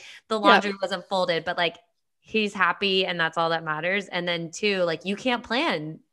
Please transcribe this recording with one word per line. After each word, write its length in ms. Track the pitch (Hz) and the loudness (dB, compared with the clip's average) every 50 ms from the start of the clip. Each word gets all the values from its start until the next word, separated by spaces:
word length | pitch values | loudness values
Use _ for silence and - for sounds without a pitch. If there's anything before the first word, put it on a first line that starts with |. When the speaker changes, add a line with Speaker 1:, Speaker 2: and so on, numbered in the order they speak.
| - - - - - - | -18 -20 -20 -20 -6 -4
Speaker 1:
the 120 | 220 214 | -4 2
Speaker 2:
Yeah. 60 | 202 202 | 6 6
Speaker 1:
laundry 260 | 202 190 190 208 196 196 | 6 6 6 2 -2 -4
wasn't 260 | 190 180 196 180 175 - | -4 -4 -4 -6 -4 -2
folded, 340 | 202 190 185 175 170 165 160 | 0 0 2 2 0 0 -2
but, 120 | 180 175 180 | -2 0 0
like, 200 | 175 165 170 - _ _ _ _ _ _ _ _ | 0 0 -2 -4 _ _ _ _ _ _ _ _
he's 340 | _ - - 220 214 202 - | _ -4 -2 0 0 0 0
happy 520 | 208 185 175 180 - 208 196 190 190 185 | 2 2 2 2 0 0 0 2 2 2
and 140 | 180 180 170 | 0 0 0
that's 180 | 165 160 - 175 | 0 0 2 0
all 120 | 165 165 | 0 2
that 140 | 165 165 165 | 0 -2 -2
matters. 440 | 160 156 151 156 175 190 202 190 - | -4 -4 -2 -2 -2 -2 -2 -2 -4
And 180 | - 180 175 175 | -4 -4 -2 -2
then 240 | 170 170 170 160 | -2 -4 -4 -6
two, 320 | - - - 208 202 190 180 | -6 -4 -2 0 0 2 0
like, 220 | 170 165 160 - | 0 0 -2 -4
you 100 | 185 202 | -6 -6
can't 280 | 196 - 254 240 240 240 | -4 -2 -2 -2 -2 -2
plan 560 | - 220 247 320 330 214 160 151 156 160 - - _ | -2 -2 -2 0 0 -2 -2 -4 -8 -12 -14 -18 _